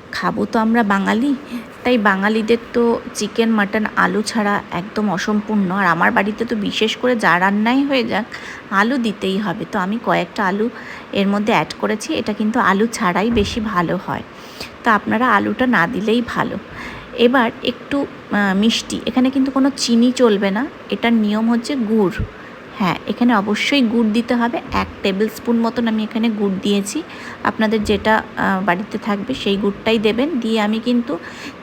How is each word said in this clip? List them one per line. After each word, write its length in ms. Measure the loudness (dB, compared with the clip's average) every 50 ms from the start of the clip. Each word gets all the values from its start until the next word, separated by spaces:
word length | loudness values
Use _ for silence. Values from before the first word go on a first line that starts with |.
| -12 -10
খাবো 320 | -8 -4 -2 -2 0 0 -2
তো 140 | 0 2 2
আমরা 240 | 2 4 4 4
বাঙালি, 520 | 4 4 2 2 2 0 0 0 0 0 0 -2 -4 -8 -10 -10 -10 -12 -12 -4
তাই 160 | 0 2 2 4
বাঙালিদের 600 | 4 4 2 2 2 2 2 2 2 2 0 0 0 -2
তো 280 | 0 0 2 2 2 0 -4 -6 -6
চিকেন, 360 | -6 -6 -2 0 0 2 2
মাটন, 360 | 4 2 2 0 0 -2 -2 -2 0
আলু 260 | 2 2 2 2 0
ছাড়া 400 | -2 -2 -2 0 0 0 0 -2 -4 -4
একদম 380 | -6 -6 -6 -6 -4 -2 -2 0
অসম্পূর্ণ। 640 | 0 -2 -2 0 0 0 0 0 0 0 2 2
আর 140 | 0 2 2
আমার 260 | 2 4 4 2 2
বাড়িতে 320 | 4 2 2 0 -2 -4 -4
তো 120 | -2 -2
বিশেষ 400 | -2 -2 -2 -2 0 0 0 0
করে 200 | 0 0 0 2
যা 220 | 2 4 4 4 4
রান্নাই 460 | 4 2 2 2 2 2 2 2 2
হয়ে 200 | 2 0 0 0
যাক, 200 | 0 -2 -4 -4 -6 -10 -14 -14 -14 -16 -16 -10 -2
আলু 280 | 2 2 2 2 2 0
দিতেই 400 | 0 -2 -2 -2 -2 -2 0 0
হবে। 260 | -2 -2 -4 -4 -6 -4
তো 60 | -2 -2
আমি 200 | 0 0 -2 -2 0
কয়েকটা 420 | 0 0 0 0 -2 -2 -2 0
আলু 240 | 0 0 0 0 -2 -4 -8 -14 -16 -16 -16 -12 -4
এর 160 | -2 0 2 2
মধ্যে 240 | 2 2 2 2
অ্যাড 220 | 2 2 2 0 -4 -4
করেছি, 340 | -2 -2 -2 -4 -4 -4 -4
এটা 180 | -2 -2 -2
কিন্তু 280 | -2 -2 -2 0 2 2
আলু 260 | 2 4 4 2 2
ছাড়াই 440 | 0 0 -2 -2 0 0 0 0 2
বেশি 300 | 2 0 0 0 -2 -4
ভালো 380 | -4 -2 0 0 0 0 -2 -4 -4
হয়, 160 | -6 -6 -6 -8 -10 -16 -20 -20 -18 -16 -14 -14 -14 -12 -4
তো 80 | 0 2
আপনারা 460 | 2 2 2 0 0 2 2 4 2
আলুটা 300 | 2 2 0 0 0 2
না 200 | 2 4 2 2
দিলেই 360 | 2 0 -2 0 2 2 0 0
ভালো। 320 | -2 -2 -4 -4 -4 -6 -8 -10 -12 -14 -14 -14 -14 -14 -14 -14 -10 0 2
এবার 320 | 4 4 6 4 2 2 -2 -4 -4
একটু, 380 | -4 -4 -4 -6 -4 -2 -2
আহ, 520 | -2 -4 -8 -14 -8 -2 0 0 2 2 2
মিষ্টি, 460 | 4 4 2 2 0 -2 -6 -6 -6 -6
এখানে 240 | -2 2 2 2 4
কিন্তু 200 | 4 2 2 2
কোনো 200 | 2 2 2 2 0
চিনি 360 | 0 0 2 4 6 6 4
চলবে 380 | 6 6 6 6 6 4 2 0
না, 160 | 0 0 -2 -4 -8 -12 -10 -8
এটার 220 | -4 -2 2 2
নিয়ম 380 | 4 4 2 2 2 2 2 2
হচ্ছে 240 | 2 0 0 -2 -2 -2 0 2
গুড়। 240 | 2 2 2 2 0 -2 -6 -6 -8 -12 -18 -18 -18 -18 -18 -12 -6 -2
হ্যাঁ, 200 | -2 0 -2 -2 -4
এখানে 280 | -6 -2 2 2 4 4
অবশ্যই 480 | 4 2 0 0 -2 0 2 2 2 4 4
গুড় 180 | 4 2 2 2
দিতে 240 | 2 0 0 0 0
হবে। 240 | 0 0 0 -2 -4 -6 -4
এক 160 | -4 -4 -4 -4 -6 -4
টেবিল 260 | -2 0 0 0 0 -2
স্পুন 280 | -2 -2 -2 0 2 2 2
মতন 240 | 0 0 0 0 0
আমি 160 | 0 0 -2
এখানে 240 | -2 -2 0 0 0
গুড় 260 | 0 0 0 0 0 0
দিয়েছি, 400 | 0 0 0 0 0 -2 -4 -6 -8 -8 -12 -14 -14 -14 -10 -6 -4
আপনাদের 400 | -4 0 0 0 0 2 0 2
যেটা, 320 | 0 0 2 2 4 2
আহ, 440 | 2 2 -2 -4 -2 -2 0 0 0 0 0
বাড়িতে 300 | 0 0 -2 -6 -8 -6
থাকবে 360 | -4 -4 -4 -4 -4 -6 -6
সেই 220 | -4 -2 -2 0
গুড়টাই 420 | 0 0 -2 -2 -2 0 0 2 2
দেবেন। 420 | 2 2 2 0 0 0 -2 -2
দিয়ে 200 | -2 0 0 0
আমি 200 | 2 0 0 0
কিন্তু 380 | 0 0 0 0 0 -2 -6 -8 -8 -12 -14 -14 -14 -14 -14 -8